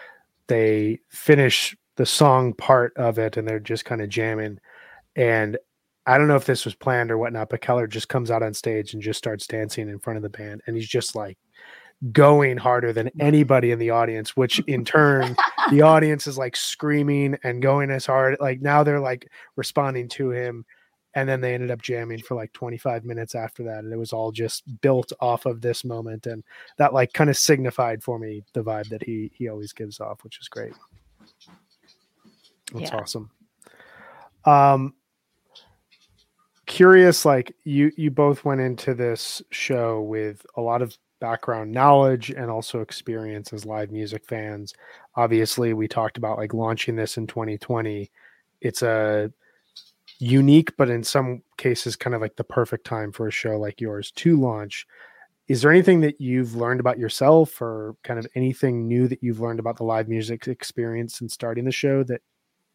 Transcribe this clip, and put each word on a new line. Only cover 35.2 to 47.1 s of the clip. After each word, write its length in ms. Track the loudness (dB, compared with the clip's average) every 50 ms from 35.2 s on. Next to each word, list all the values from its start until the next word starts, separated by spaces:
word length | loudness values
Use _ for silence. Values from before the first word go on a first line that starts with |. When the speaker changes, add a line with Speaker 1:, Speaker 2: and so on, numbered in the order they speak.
| _ _ _ _ _ _ _ -20 _ _ _ _ _ _ _ _ _ _ _ _ _ _ _ _ _ _ _ _ -16
Speaker 1:
curious, 600 | -4 4 8 8 10 10 10 10 8 6 6 4
like, 280 | 4 4 2 0 -4 -10 _ -8
you, 260 | -4 0 2 2 2 2 0
you 120 | -2 -2
both 360 | 2 4 4 4 4 2 0
went 160 | -2 -2 0
into 320 | 0 -2 -4 -4 -4 -6 -4
this 480 | -2 -2 -2 -4 -4 -6 -10 -12 -12 -14 _
show 500 | -10 -8 -6 -4 -2 -2 -2 -2 -2 -4
with 440 | -4 -6 -6 -6 -6 -6 -8 -12 -18 -16 -10
a 60 | -6
lot 200 | -4 -2 -2 -2
of 160 | -2 -4 -8 _ _ _ _ -10
background 540 | -8 -6 -6 -6 -4 -6 -6 -6 -6 -6 0
knowledge 560 | 4 6 8 8 8 6 4 2 0 -4 -8
and 200 | -10 -10 -8 -8
also 300 | -6 -8 -8 -8 -8 -8
experience 720 | -8 -8 -12 -14 -10 -10 -10 -8 -8 -10 -12 -12 -12 -12
as 140 | -14 -14 -12
live 260 | -10 -8 -8 -8 -8
music 320 | -8 -10 -10 -8 -10 -12 _
fans. 480 | -10 -10 -10 -8 -10 -10 -12 -14 -16 -18 _ _ -20 -20 -20 _ _ -2
Obviously, 580 | 0 0 2 4 2 2 0 0 -2 -2 -2 -2
we 160 | -2 -4 -4
talked 280 | -2 -2 -4 -4 -4 -6
about, 200 | -6 -6 -4 -4
like, 160 | -6 -6 -4
launching 420 | -4 -2 -2 -2 -4 -4 -4 -4
this 220 | -4 -4 -6